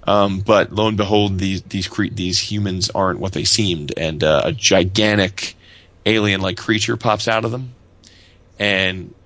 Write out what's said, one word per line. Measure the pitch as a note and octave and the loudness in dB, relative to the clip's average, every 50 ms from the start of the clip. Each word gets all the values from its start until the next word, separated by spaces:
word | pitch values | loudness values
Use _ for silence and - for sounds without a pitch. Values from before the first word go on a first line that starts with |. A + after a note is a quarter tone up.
| - | -2
Um, | - G2+ G#2 G2+ G2+ G2 F#2+ | 2 2 4 4 2 0 -2
but | G2+ - A2 G2 - - | 2 4 4 4 4 2
lo | - G#2 G#2+ A2 | 0 0 0 2
and | G#2+ | 2
behold, | G2+ G#2 G2 G#2 G#2 G#2 G2+ G2 F2+ | 0 0 2 2 2 2 2 0 -2
these, | F#2+ F#2+ F#2+ F2+ | -2 -2 -2 -4
these | - - - G2 F#2 - | -6 -6 -6 -6 -6 -4
cre-, | - - G#2 - | -4 -4 -4 -2
these | - G#2 F2+ F2+ F2 - - - | -2 -4 -2 -2 -2 -2 -2 -4
humans | G#2 G#2 G2+ G2 F#2 F#2 - - | -4 -2 -2 -2 -2 -2 -4 -2
aren't | - G2 F#2+ F#2 - - | -2 0 0 0 -2 -2
what | - F#2+ | -4 -6
they | - - F2 | -4 -2 0
seemed, | - - - G#2+ F#2+ E2+ D#2 D2 C2+ - | 0 2 2 2 0 -2 -2 -6 -8 -6
and, | - E2 D#2+ D#2 - D#2 | -4 -4 -4 -2 0 2
uh, | D#2 D2+ C#2 - | 4 4 4 2
a | - | 0
gigantic | - - - - G2 F#2+ F2 F#2+ F#2+ A2 G#2+ G#2+ G#2 G#2 F#2+ F#2+ - - - - - _ - - - - - _ _ _ - | -2 -2 0 4 4 4 4 2 2 2 2 4 4 2 2 0 -2 -6 -10 -10 -10 _ -20 -20 -20 -20 -20 _ _ _ -2
alien-like | G2+ A2 A2 G#2 G#2 F#2+ F#2+ F#2+ F#2+ F2+ | 0 2 2 2 2 0 0 -2 -4 -4
creature | - - - A2+ G#2+ G2 A#2 A#2 | -4 -2 0 0 0 0 -2 -2
pops | A2+ - A#2 G#2+ G#2 - A#2 | 0 0 0 0 0 0 0
out | A2+ A2 A2+ | 0 0 0
of | A2+ | -2
them | A#2 B2+ C3 B2+ B2 - _ _ _ _ - - - - - - _ _ _ _ _ - | -4 -6 -8 -12 -14 -20 _ _ _ _ -20 -20 -20 -20 -20 -20 _ _ _ _ _ -4
and | G#2 G#2 G2 F#2+ F#2+ F#2 F#2 F#2 E2+ - - _ _ | -2 0 0 0 0 -2 -2 -6 -10 -14 -16 _ _